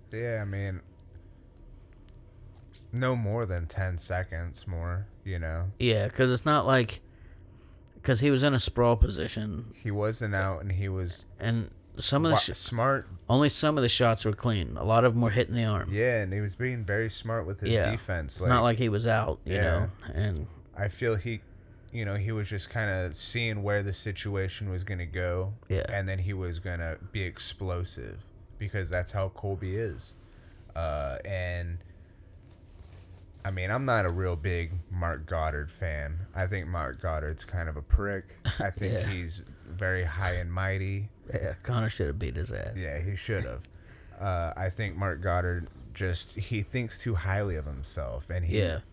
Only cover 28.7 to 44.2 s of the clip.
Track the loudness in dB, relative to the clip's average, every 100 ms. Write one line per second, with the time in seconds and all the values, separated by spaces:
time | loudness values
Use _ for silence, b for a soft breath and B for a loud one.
28.7 | -2 0 -2 0 -2 -2 -2 -4 -4 -2
29.7 | -2 -2 -6 -14 -20 b b b b b
30.7 | -4 -2 -2 -4 -6 -4 -2 -2 -2 -4
31.7 | -6 b b b b b b b -20 -20
32.7 | -20 -20 -20 -20 -20 -20 -8 -4 -2 0
33.7 | 0 4 4 4 2 0 0 0 0 -2
34.7 | -4 -4 -2 -2 -2 -4 0 0 -2 -6
35.7 | -6 -4 -4 -4 -6 -6 -2 -2 -2 -2
36.7 | -2 -2 -2 -2 -2 -2 -6 -6 -4 -2
37.7 | -6 2 2 4 -4 -8 -6 -4 0 -2
38.7 | 0 -2 0 0 -2 -6 -8 -14 -16 -10
39.7 | -2 0 2 0 0 0 0 -2 -2 0
40.7 | 0 -2 -2 -4 -10 -6 -4 -2 -4 -2
41.7 | 0 0 0 -2 0 -4 -4 -4 -4 -6
42.7 | -6 -6 -4 -4 -4 -2 -2 -2 -6 -12
43.7 | B B B B -4